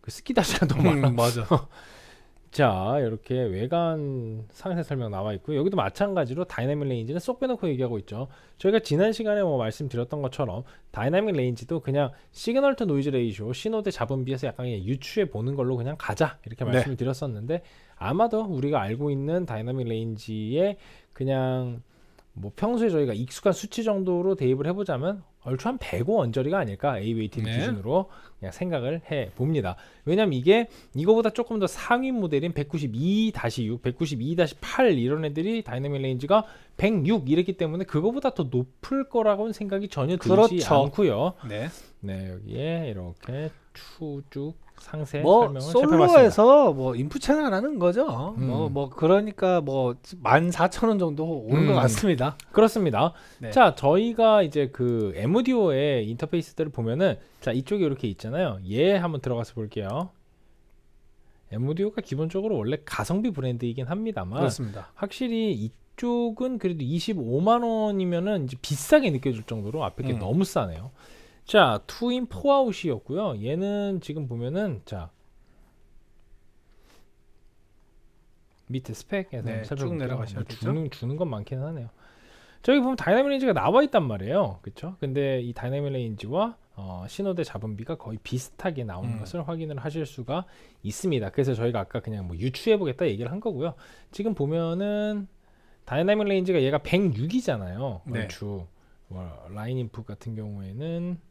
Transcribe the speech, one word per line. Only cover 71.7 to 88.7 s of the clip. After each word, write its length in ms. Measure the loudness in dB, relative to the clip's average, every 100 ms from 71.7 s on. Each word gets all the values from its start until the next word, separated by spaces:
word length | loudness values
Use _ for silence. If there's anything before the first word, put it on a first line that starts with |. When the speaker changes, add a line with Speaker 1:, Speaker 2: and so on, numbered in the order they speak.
| 4 -4
Speaker 1:
투인 400 | -4 -2 -2 -4
포아웃이었고요. 1160 | -2 4 4 4 -2 -4 -4 -4 -4 -4 -4
얘는 580 | -4 -4 -2 -2 -2 -4
지금 260 | -6 -8 -6
보면은, 540 | -6 -4 -4 -4 -6
자, 240 | -10 -12 -12 _ _ _ _ _ -20 _ -20 -20 _ _ -20 -20 -20 _ _ -20 _ -20 -20 _ _ -20 -20 _ _ _ _ _ -20 _ _ _ _ _ _
밑에 260 | -8 -8
스펙에서 380 | -14 -6 -6 -6
Speaker 2:
네, 220 | -8 -6
Speaker 1:
한번 100 | -6
Speaker 2:
쭉 60 | -6
Speaker 1:
살펴볼게요. 300 | -6 -4 -4
Speaker 2:
내려가셔야 360 | -4 -6 -8 -8
Speaker 1:
뭐, 40 |
Speaker 2:
되죠. 160 | -10 -6
Speaker 1:
주는, 300 | -4 -2 -4
주는 260 | -6 -8 -4
건 140 | -4
많기는 340 | -4 -8 -8 -6
하네요. 200 | -8 -12 _ -20 _ -20 -20 -20 -4
저기 200 | 4 4
보면 160 | 4 0
다이나믹 340 | 2 4 4
레인지가 240 | 2 2
나와 280 | 2 4 4
있단 240 | 6 2 0
말이에요. 520 | -2 0 0 0 -4
그쵸? 360 | -14 -12 -12 -8
근데 400 | -4 -2 0 0
이 140 | -4
다이나믹 360 | -6 -6 -4 -4
레인지와, 640 | -4 -6 -8 -6 -2 -2 -6 _ -14
어, 300 | -12 -10 -12
신호대 360 | -6 -4 -4
잡음비가 500 | -6 -6 -8 -8 -8
거의 240 | -10 -10 -12
비슷하게 640 | -6 -8 -8 -8 -6